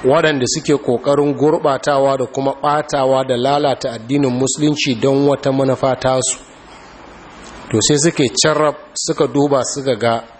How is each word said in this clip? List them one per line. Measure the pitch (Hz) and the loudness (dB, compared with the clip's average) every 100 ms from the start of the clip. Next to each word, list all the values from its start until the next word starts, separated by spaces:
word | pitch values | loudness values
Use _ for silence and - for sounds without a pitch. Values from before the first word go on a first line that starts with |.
waɗanda | 127 151 156 143 123 | 4 2 2 0 -2
suke | 156 147 143 | -4 0 0
ƙoƙarin | - 120 143 143 147 143 | 0 -2 0 0 0 2
gurɓatawa | 143 165 160 131 - 139 135 135 | 2 2 0 -2 0 2 2 0
da | 123 | -2
kuma | - 135 135 | -2 -4 -2
ɓatawa | 147 147 147 143 131 131 135 | 0 0 -2 -2 2 0 0
da | 123 | 0
lalata | 127 143 147 127 131 | 0 2 0 -2 -6
addinin | 117 113 143 135 | -8 -2 0 2
musulunci | 123 131 - 151 147 147 113 | 0 -2 0 0 0 -2 0
don | 131 139 143 | 2 2 2
wata | 135 143 | 2 0
manufa | 135 135 127 135 127 | 0 0 0 0 0
tasu. | 131 131 123 - - - - - - - - - - - - - - | 0 0 -2 -6 -12 -20 -20 -20 -20 -20 -20 -20 -20 -20 -20 -20 -4
To, | 107 | -2
sai | 104 151 | 2 2
suke | 160 160 127 - | 2 2 0 2
carrab, | 156 151 151 143 - | 0 2 0 -2 -12
suka | - - 156 143 | -10 -6 -2 0
duba, | 135 143 139 | 2 2 2
suka | 120 143 135 113 | 0 -4 -4 0
ga | 117 117 - - | 0 0 -4 -20